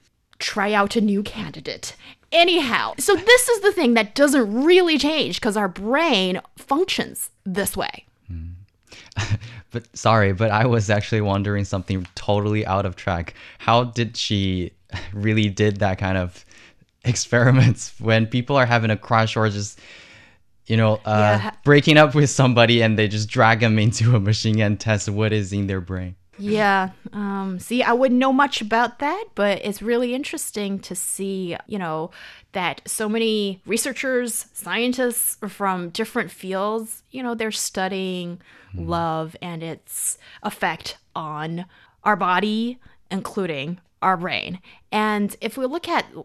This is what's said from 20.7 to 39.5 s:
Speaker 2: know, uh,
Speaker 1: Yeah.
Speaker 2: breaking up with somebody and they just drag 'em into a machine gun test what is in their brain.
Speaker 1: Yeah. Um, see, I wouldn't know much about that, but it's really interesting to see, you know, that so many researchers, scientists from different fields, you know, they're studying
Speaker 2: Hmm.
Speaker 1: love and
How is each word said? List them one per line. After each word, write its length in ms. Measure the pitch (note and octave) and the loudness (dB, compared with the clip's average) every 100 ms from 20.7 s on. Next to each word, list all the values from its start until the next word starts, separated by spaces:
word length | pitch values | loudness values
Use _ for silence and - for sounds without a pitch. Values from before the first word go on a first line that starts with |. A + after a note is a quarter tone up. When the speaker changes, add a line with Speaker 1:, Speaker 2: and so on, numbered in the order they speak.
| A2+ | 2
Speaker 2:
know, 180 | A2 G#2+ A2 | 2 2 0
uh, 340 | G#2+ G#2 G#2 | 2 4 2
Speaker 1:
Yeah. 100 | G#2+ - | 0 0
Speaker 2:
breaking 340 | D3 D3 D#3+ D3+ | 6 6 8 8
up 180 | D3+ D3 | 8 6
with 140 | C#3 | 4
somebody 520 | - C3 A#2 A#2 A#2 | 4 4 6 6 6
and 160 | A2 G#2+ | 4 2
they 100 | G#2+ | 2
just 220 | G#2 G#2 | 0 -2
drag 340 | B2 A2+ A2+ | 2 4 4
'em 140 | A#2 G#2+ | 4 4
into 360 | G#2+ G#2 A2+ A#2 | 2 4 4 4
a 40 | |
machine 380 | G2 G#2+ A2+ G#2+ | 4 0 2 2
gun 200 | G#2 G2+ | 2 0
test 320 | A2 G#2 - | 0 -2 -2
what 240 | G#2 A2 | -2 0
is 180 | G#2+ F#2+ | 0 -2
in 140 | G2+ G2 | -2 -2
their 140 | F#2+ | -4
brain. 340 | F2 F#2 F2+ - _ - | -6 -8 -8 -12 _ -10
Speaker 1:
Yeah. 500 | G3+ G#3+ G#3 G3 F#3+ - - | -4 0 2 2 -2 -8 -14
Um, 460 | G#3 G3+ G3 F#3+ F#3 | -8 -6 -6 -6 -8
see, 240 | - A#3+ | -4 -2
I 100 | - | 2
wouldn't 260 | A#3+ C4+ B3 | 2 4 4
know 140 | C4+ | 2
much 280 | C4 C#4 - | 2 2 -2
about 360 | G#3+ A3+ A#3 - | -2 0 0 -2
that, 260 | C#4+ F#4+ A4 - | -6 -6 -6 -2
but 240 | G3+ F#3+ | 0 0
it's 180 | G#3 G3+ | -4 -6
really 340 | G#3+ A#3+ B3 B3+ | -2 -2 -2 -4
interesting 640 | D4 D#4 - G#3 G3+ G3 | -6 -10 -8 -6 -6 -6
to 160 | - F3+ | -8 -10
see, 600 | - - G3 F#3+ F3 - - | -8 -6 -6 -6 -6 -8 -8
you 100 | G#3 | -8
know, 320 | E3+ D#3 F3 - - - _ | -6 -6 -8 -12 -20 -20 _
that 280 | G3 E3+ - - | -6 -6 -6 -8
so 220 | - G#3+ | -6 -2
many 540 | A3+ A3+ G#3+ G3+ F#3 - | -2 0 0 -2 -6 -4
researchers, 800 | A3+ C#4+ A#3 C4+ B3 A#3+ - - | -4 -4 -6 -2 -2 -2 -6 -10
scientists 840 | - E3+ G3 B3 B3+ B3 A#3 - - G#3 | -14 -6 -2 -2 0 -2 -2 -4 -6 -10
from 420 | - G3 F3+ F3 | -6 -4 -2 -4
different 420 | F#3+ A3 A#3+ F3+ | -6 -6 -4 -6
fields, 720 | - F#3 F#3+ G#3 A3+ A3 - _ | -8 -8 -4 -4 -4 -8 -14 _
you 100 | B3+ | -10
know, 140 | B3 A#3 | -8 -4
they're 160 | A3 | -4
studying 880 | G#3+ - G3 F#3 F#3+ F#3+ F3+ F3 F3 _ - - | -4 -6 -4 -4 -4 -6 -6 -8 -12 _ -20 -16
Speaker 2:
Hmm. 140 | F#2+ E3 | -10 -4
Speaker 1:
love 480 | E3+ E3 D#3+ D#3+ - | -2 -2 -4 -6 -10
and 200 | F3 | -12